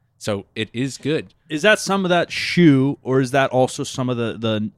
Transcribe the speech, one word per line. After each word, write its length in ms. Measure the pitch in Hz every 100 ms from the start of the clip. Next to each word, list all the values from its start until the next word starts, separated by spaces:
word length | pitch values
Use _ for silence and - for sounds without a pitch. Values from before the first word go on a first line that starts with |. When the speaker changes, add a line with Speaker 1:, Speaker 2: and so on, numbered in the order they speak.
| _ _
Speaker 1:
So 280 | - 101 -
it 160 | - 110
is 240 | 117 135 -
good. 380 | 135 151 92 _ _
Speaker 2:
Is 140 | 151
that 180 | 196 214
some 240 | - 196
of 40 | 185
that 200 | 175 160
shoe, 680 | - - - 170 135 135 143
or 180 | 113 131
is 120 | 131
that 180 | 135 135
also 320 | 127 127 -
some 260 | 139 - 123
of 80 | 120
the, 220 | 117 90
the 320 | 113 110 107